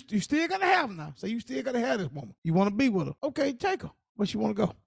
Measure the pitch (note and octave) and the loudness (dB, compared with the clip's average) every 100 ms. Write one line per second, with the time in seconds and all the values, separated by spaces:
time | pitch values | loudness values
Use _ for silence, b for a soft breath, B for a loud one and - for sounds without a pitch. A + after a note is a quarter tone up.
0 | - G#3 - D4+ E4 F#4+ F#4 F#4 B3+ E3+ | 4 -2 2 0 0 0 4 4 2 -4
1 | D3+ - G3 A#3 - C4 B3+ B3 B3 A#3+ | -10 -8 -6 -6 -4 -4 -2 0 0 0
2 | D3+ C#3+ - - E3 E3+ G3+ G#3 C4+ F#3+ | -2 -8 -12 -6 0 4 4 4 2 2
3 | C#3 - C#4 C#4 C#4 A#3+ G4 F#4+ - _ | -2 -4 -6 0 -2 0 0 -2 -6 _
4 | _ - G3+ G#3+ A3 G#3 G3+ - | _ -4 -2 0 -2 0 -2 -2